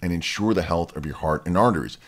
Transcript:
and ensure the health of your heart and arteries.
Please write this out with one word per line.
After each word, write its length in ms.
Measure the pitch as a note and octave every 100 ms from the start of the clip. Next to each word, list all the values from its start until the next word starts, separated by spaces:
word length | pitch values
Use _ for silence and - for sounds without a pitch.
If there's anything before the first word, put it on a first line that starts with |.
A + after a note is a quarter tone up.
and 100 | F2+
ensure 400 | E2+ - - G#2+
the 80 | F#2+
health 340 | E2 E2+ E2+
of 120 | - D2+
your 100 | C#2
heart 300 | D#2+ D2+ E2+
and 100 | F2+
arteries. 400 | A#2+ F2 A1 -